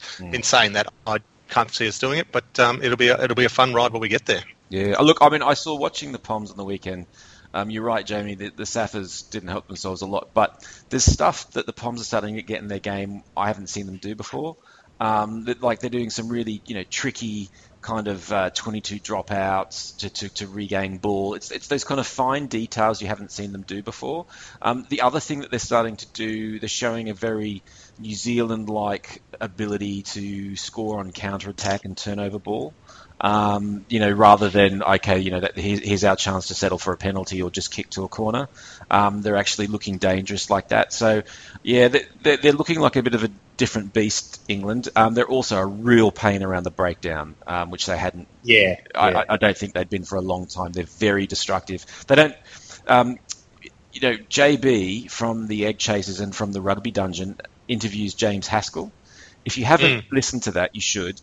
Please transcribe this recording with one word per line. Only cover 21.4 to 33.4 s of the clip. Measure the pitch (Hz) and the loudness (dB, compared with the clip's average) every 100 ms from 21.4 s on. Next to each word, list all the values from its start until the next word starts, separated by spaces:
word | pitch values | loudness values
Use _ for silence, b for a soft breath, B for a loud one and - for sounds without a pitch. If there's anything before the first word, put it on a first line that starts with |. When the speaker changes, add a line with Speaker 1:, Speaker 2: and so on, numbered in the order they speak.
| - | -10
Speaker 1:
it's | - - | -12 -4
those | 143 - | -4 -2
kind | 139 | -4
of | - | -4
fine | - 131 139 139 | -2 -2 -2 -4
details | 113 113 117 110 107 | -6 -4 0 0 0
you | 101 | -6
haven't | 101 101 | -8 -10
seen | - 101 | -12 -10
them | 98 | -12
do | 95 98 | -10 -10
before. | 101 - 131 160 175 B B B | -10 -10 -8 -8 -10 B B B
Um, | - 123 - | -4 -4 -6
the | 143 | 0
other | 127 147 | 0 0
thing | - 143 | -4 -8
that | 135 | -4
they're | 120 | -6
starting | - 120 113 107 | 0 0 0 -6
to | - | -14
do, | - 110 110 110 107 | -8 -6 -4 -6 -8
they're | 107 | -6
showing | - 120 117 110 | -4 -2 -2 -6
a | 95 | -4
very | 113 110 107 98 - b b - | -4 -4 -4 -8 -14 b b -16
New | 110 | -10
Zealand-like | 101 120 120 113 110 107 107 104 101 - - _ - | -6 -2 0 0 -2 -4 -2 -2 -4 -8 -20 _ -12
ability | 110 92 104 104 101 98 | -10 -6 -4 -4 -4 -6
to | 98 104 101 98 98 95 | -8 -8 -8 -8 -8 -10
score | - 113 107 104 | -10 -6 -6 -6
on | 95 | -8
counter-attack | - 101 98 98 95 101 101 98 | -8 -6 -6 -8 -6 -4 -4 -6
and | 90 | -10
turnover | 104 101 101 101 | -6 -4 -4 -6
ball. | 104 110 143 - b b b - | -6 -6 -6 -12 b b b -4
Um, | 101 104 | 0 2